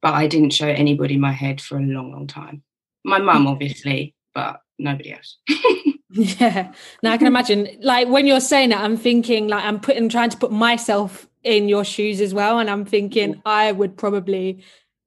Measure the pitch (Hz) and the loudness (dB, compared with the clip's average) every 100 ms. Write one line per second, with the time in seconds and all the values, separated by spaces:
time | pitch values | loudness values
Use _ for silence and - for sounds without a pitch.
0 | 160 143 156 165 143 135 151 143 147 147 | -2 0 2 4 2 2 0 2 2 2
1 | 143 139 139 135 139 135 - 139 139 131 | 0 0 0 -2 -6 -6 -8 -6 -4 -4
2 | 127 139 143 156 151 143 _ _ _ _ | -10 -12 -14 -14 -18 -20 _ _ _ _
3 | 190 196 196 147 139 135 143 - 139 131 | -2 0 2 4 2 0 -6 -6 -6 -6
4 | 147 _ _ 131 120 - _ - 143 139 | -8 _ _ -10 -8 -10 _ -8 -6 -6
5 | 101 - - - - 302 466 - 285 - | -10 -18 -20 -10 -4 0 2 2 -2 -4
6 | _ 190 190 - 233 185 185 - - - | _ -2 -2 2 2 2 -6 -12 -20 -4
7 | 220 233 294 247 247 208 202 - 254 247 | -2 2 4 4 2 0 -2 -4 0 2
8 | 247 269 277 262 262 277 254 202 214 226 | 2 4 4 2 4 4 4 2 0 0
9 | 247 240 233 220 214 208 208 208 269 262 | 2 2 2 0 0 -2 -2 -2 0 0
10 | 226 233 233 - 240 214 233 233 233 202 | 0 0 0 -2 -4 2 2 2 0 -2
11 | 190 - - _ 240 214 202 202 196 - | -2 -8 -20 _ 0 2 2 0 0 -4
12 | 208 196 202 202 208 233 214 202 202 214 | -4 -2 -2 0 0 0 0 -4 -2 -2
13 | 202 220 202 - 214 214 214 196 196 196 | 0 -2 -2 -4 -2 0 2 0 -4 -2
14 | 208 202 180 190 190 185 - _ _ _ | -4 -2 -4 -4 -4 -8 -16 _ _ _